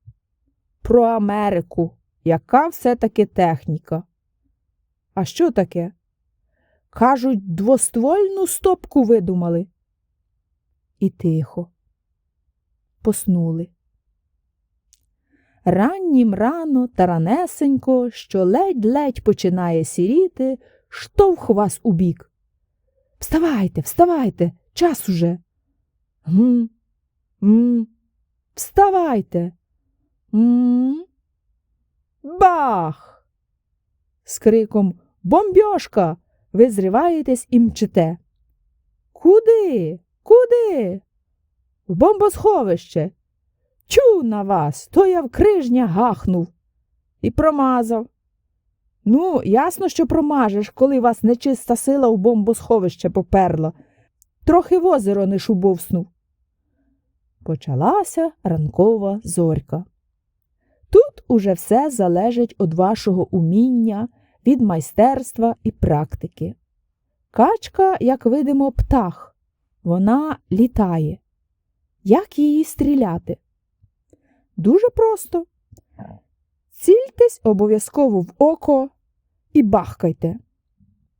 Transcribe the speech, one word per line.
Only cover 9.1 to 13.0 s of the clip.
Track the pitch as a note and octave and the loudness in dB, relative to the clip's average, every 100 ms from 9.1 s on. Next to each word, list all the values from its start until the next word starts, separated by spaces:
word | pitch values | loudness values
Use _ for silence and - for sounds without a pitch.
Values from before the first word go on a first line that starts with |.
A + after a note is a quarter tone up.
| A3+ F3+ F3+ E3+ E3+ F#3+ _ _ _ _ _ _ _ _ _ _ _ _ _ | 2 0 -4 -4 -4 -6 _ _ _ _ _ _ _ _ _ _ _ _ _
І | F#3+ | -6
тихо. | - F3 D#3+ C#3+ - F3 _ _ _ _ _ _ _ _ _ _ _ _ _ | -4 -4 -2 -4 -10 -14 _ _ _ _ _ _ _ _ _ _ _ _ _